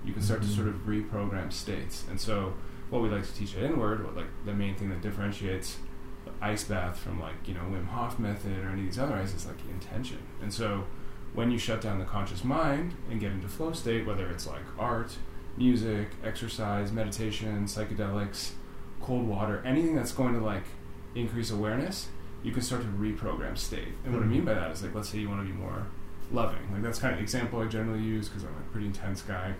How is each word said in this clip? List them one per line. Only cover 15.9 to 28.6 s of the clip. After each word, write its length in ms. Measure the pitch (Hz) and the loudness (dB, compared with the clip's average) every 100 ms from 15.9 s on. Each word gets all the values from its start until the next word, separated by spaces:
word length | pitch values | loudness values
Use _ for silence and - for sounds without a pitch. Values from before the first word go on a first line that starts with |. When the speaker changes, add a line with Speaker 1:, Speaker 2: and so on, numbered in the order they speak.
| 104 104 - | 0 -2 -4
Speaker 1:
exercise, 680 | 110 104 113 - 107 101 101 | -4 -4 -4 -2 0 0 0
meditation, 760 | 110 104 98 110 101 107 104 101 | 0 0 0 -2 0 0 0 0
psychedelics, 840 | - 104 92 101 101 101 - - - - - - - | 0 -2 0 0 0 0 -2 -4 -4 -6 -8 -6 -2
cold 240 | - 123 110 | 0 2 2
water, 340 | 98 107 98 127 | 2 2 0 4
anything 300 | 139 165 156 | 4 6 4
that's 160 | 113 | 2
going 220 | - 127 | 2 4
to, 60 | 117 | 4
like, 240 | 107 98 87 - - - - 120 | 4 0 -4 -8 -10 -10 -6 -2
increase 340 | 117 117 110 | 0 0 0
awareness, 600 | 104 107 120 170 196 - - - - | 2 2 2 0 -2 -4 -4 -6 -4
you 80 | - | -2
can 100 | 127 | 0
start 200 | 123 123 | 0 0
to 60 | 107 | 0
reprogram 680 | 98 107 104 - 110 107 - | 0 0 0 -2 -2 -2 -2
state. 360 | - 107 - - | -2 -2 -4 -4
And 100 | - | 0
what 60 | 120 | 4
I 40 | 110 | 6
Speaker 2:
Mm-hmm. 60 | |
Speaker 1:
mean 120 | 131 175 | 6 4
by 80 | |
that 160 | 98 82 | 2 2
is, 120 | 85 | -2
like, 100 | 98 | -2
let's 160 | 107 101 | -4 -2
say 80 | 107 | -2
you 100 | 101 | -2
wanna 140 | 101 98 | -2 -2
be 80 | |
more 340 | 95 92 90 - - - - - | -4 -4 -4 -4 -4 -4 -2 0
loving. 400 | 117 117 - 101 | 4 4 4 0
Like, 80 | 101 | 0
that's 160 | 113 110 | 0 2
kind 140 | 131 | 2
of 60 | - | 2
the 40 | |
example 360 | 104 127 113 117 | 0 0 0 0
I 60 | 110 | 0
generally 340 | 110 110 110 | 0 0 2
use 240 | 110 107 101 | 2 0 0
'cause 140 | 101 | -4
I'm 60 | 80 | -6
a 220 | 76 | -4